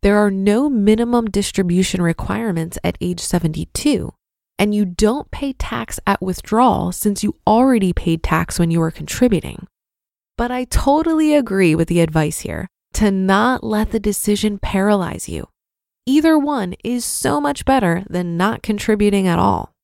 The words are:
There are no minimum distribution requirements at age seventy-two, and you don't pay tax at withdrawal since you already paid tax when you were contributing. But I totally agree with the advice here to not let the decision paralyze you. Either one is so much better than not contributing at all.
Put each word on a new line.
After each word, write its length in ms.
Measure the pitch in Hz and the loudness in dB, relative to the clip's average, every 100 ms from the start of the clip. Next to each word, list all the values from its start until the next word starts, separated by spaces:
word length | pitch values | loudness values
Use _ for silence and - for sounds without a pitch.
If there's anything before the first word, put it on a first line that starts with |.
There 160 | 202 208 | 4 4
are 140 | 208 | 2
no 360 | 190 196 208 294 | 2 2 2 2
minimum 580 | 247 202 220 233 240 226 | 2 4 4 2 0 0
distribution 760 | 202 202 - 185 175 190 185 | -2 -4 -2 0 2 0 0
requirements 760 | 175 165 - 196 226 170 165 - | -2 -2 -4 -4 -4 -4 -6 -4
at 160 | 180 - | -6 -4
age 200 | 175 180 | -6 -6
seventy-two, 920 | - 175 170 156 160 - 294 254 - - _ _ _ _ | -2 0 0 -4 -8 -4 0 0 -4 -12 _ _ _ _
and 160 | 208 | -2
you 100 | 208 | 0
don't 460 | 202 175 208 262 - | -2 0 0 0 -6
pay 220 | - 277 | -8 -8
tax 480 | 262 - 254 226 - - | -6 -6 -6 -8 -8 -4
at 120 | 202 | -2
withdrawal 720 | 185 180 - 214 254 - 175 | -2 -6 -2 2 4 2 -2
since 320 | 185 208 202 | -2 -2 -2
you 140 | 208 - - | -4 -2 2
already 460 | 220 262 240 190 | 4 4 4 2
paid 320 | 170 - 165 | 0 0 -2
tax 340 | - 160 170 - | 0 -2 -2 -2
when 140 | 170 | 0
you 80 | 165 | 2
were 100 | 160 | -2
contributing. 760 | - 147 - 247 190 - - - _ _ _ _ _ _ - | -4 -10 0 2 2 -4 -14 -18 _ _ _ _ _ _ -8
But 140 | 240 | -6
I 140 | 254 | -4
totally 720 | 254 - - 294 320 320 311 294 | -2 -2 2 2 2 2 4 2
agree 400 | 233 190 185 160 | 2 2 4 4
with 100 | 165 | 2
the 140 | 170 | 2
advice 400 | 165 156 151 - | 2 2 0 -4
here 260 | - 78 185 _ _ | -8 -10 -10 _ _
to 180 | - 214 | 0 2
not 500 | 196 190 196 226 254 | 2 2 2 2 0
let 280 | 220 214 220 | -2 -2 -2
the 100 | 226 | -2
decision 580 | 208 196 - 208 214 202 | -2 -2 -2 0 0 -4
paralyze 680 | - 190 202 208 175 - - | -4 0 2 2 0 -8 -10
you. 180 | 80 - _ _ _ _ _ - | -10 -10 _ _ _ _ _ 0
Either 320 | 277 320 311 | 2 4 4
one 360 | 285 285 185 180 | 2 -2 -4 -6
is 220 | - 247 | -6 -6
so 340 | 233 - 277 294 | -4 -4 -2 0
much 280 | 294 285 - | -2 -4 0
better 360 | 269 196 170 196 | 2 2 0 -2
than 300 | 180 175 170 | -6 -4 -2
not 240 | 190 226 | -2 -2
contributing 680 | - 208 - 214 208 202 190 | -4 -4 0 2 2 2 2
at 100 | 170 | 2
all. 360 | 190 190 - _ | 2 0 -4 _